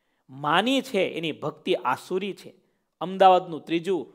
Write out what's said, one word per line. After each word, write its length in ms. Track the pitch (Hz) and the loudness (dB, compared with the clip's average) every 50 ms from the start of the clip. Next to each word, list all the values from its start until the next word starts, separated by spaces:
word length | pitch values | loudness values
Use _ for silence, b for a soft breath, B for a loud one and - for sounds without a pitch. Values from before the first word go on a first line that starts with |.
| _ _ _ _ _ _ | _ _ _ _ _ _
માની 500 | 131 135 147 147 156 180 208 247 269 262 - | -18 -8 -2 0 2 2 2 2 0 -2 -2
છે 200 | - - 196 180 135 | -2 -2 -2 -2 -2
એની 300 | - 160 170 156 131 110 | -4 -6 -6 -8 -8 -6
ભક્તિ 320 | - 151 156 - - 190 175 - - | -8 -10 -10 -8 -4 -4 -4 -2 -2
આસુરી 520 | 123 131 - - - - 190 208 202 175 | -4 -4 -4 -6 -6 -6 -6 -6 -6 -10
છે. 160 | - - - - _ _ _ _ _ _ _ _ - | -12 -16 -20 -20 _ _ _ _ _ _ _ _ -12
અમદાવાદનું 640 | 160 175 190 190 196 190 185 180 175 175 165 139 - | -10 -8 0 6 8 8 8 6 4 0 -12 -12 -8
ત્રીજું 380 | - 160 170 160 190 190 156 113 b b | -4 -4 -4 -2 -2 -2 -4 -4 b b